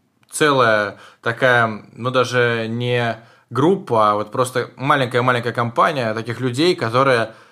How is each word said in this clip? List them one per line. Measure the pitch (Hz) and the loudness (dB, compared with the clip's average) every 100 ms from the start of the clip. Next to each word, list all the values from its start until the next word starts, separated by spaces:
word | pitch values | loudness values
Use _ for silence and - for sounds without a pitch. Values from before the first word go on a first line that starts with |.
| _ _ _ | _ _ _
целая | - 151 135 113 107 101 - - _ | 0 2 4 4 2 0 -8 -20 _
такая, | 117 117 131 120 113 104 - | -6 0 2 4 2 -2 -14
ну, | 107 127 | -10 -2
даже | 127 117 123 120 117 113 | 0 0 0 0 0 -4
не | 117 123 120 117 110 - _ - | -4 -2 -2 -2 -6 -14 _ -8
группа, | 117 160 190 - 113 104 | 0 2 0 0 2 2
а | |
вот | 104 107 | 0 -2
просто | 127 123 123 - - | -4 -2 -4 -6 -4
маленькая-маленькая | 135 143 120 123 127 120 117 | -2 0 0 0 0 0 -2
компания | 117 117 170 190 143 113 | -4 -2 0 0 0 -4
таких | 110 113 113 | -4 -6 -6
людей, | 127 123 175 | -4 0 0
которые, | - 117 123 135 120 110 - - | 0 0 2 4 2 0 -8 -20